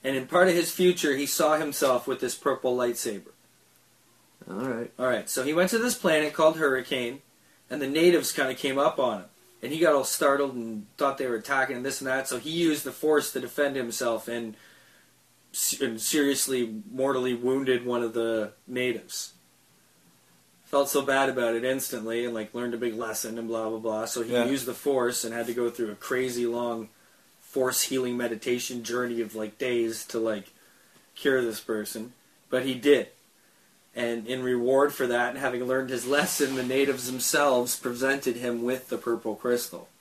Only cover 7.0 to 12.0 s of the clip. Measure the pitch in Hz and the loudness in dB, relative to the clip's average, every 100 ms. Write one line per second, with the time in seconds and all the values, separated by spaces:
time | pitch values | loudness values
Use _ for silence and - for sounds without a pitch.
7 | 120 139 _ _ _ _ _ 147 135 151 | -4 -8 _ _ _ _ _ -4 -2 6
8 | 175 165 - - 131 123 139 135 151 - | 6 6 2 0 -2 0 -2 2 2 2
9 | 127 104 90 _ _ _ 120 156 170 143 | 0 0 -8 _ _ _ -6 2 4 4
10 | 131 - 147 139 139 123 113 107 104 - | 2 2 2 4 0 -4 -8 -8 -12 -2
11 | 139 135 131 113 107 135 131 123 135 - | 0 0 -2 -4 -2 0 0 -2 -4 -4